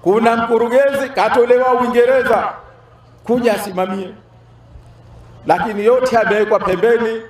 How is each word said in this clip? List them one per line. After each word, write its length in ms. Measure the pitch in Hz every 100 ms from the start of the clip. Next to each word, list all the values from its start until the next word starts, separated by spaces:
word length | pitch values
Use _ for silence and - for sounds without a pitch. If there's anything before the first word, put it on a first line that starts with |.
kuna 340 | 170 208 233 226
mkurugenzi 720 | 233 226 233 254 277 277 262
katolewa 640 | - 214 247 240 247 254
Uingereza 760 | 240 240 240 240 262 - 214 202 - - - - - - -
kuja 300 | - 247 233
asimamie, 600 | 202 202 180 190 196 185 - _ - _ - - - - - - - - - 123
lakini 380 | 175 233 202
yote 320 | 208 254 254 233
yamewekwa 440 | 214 208 214 208
pembeni 640 | 190 180 214 233 226 226 -